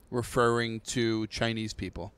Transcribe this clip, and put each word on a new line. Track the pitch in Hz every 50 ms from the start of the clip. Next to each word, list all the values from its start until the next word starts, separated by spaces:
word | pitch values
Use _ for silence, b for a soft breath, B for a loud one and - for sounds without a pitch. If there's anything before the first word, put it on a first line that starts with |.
| - -
referring | - 123 113 - - 131 120 117 117 117 117 117 113 110
to | - - - 127 117 113 113 110 110 107
Chinese | - - 117 117 113 113 110 107 -
people. | - 95 90 - - 85 101 -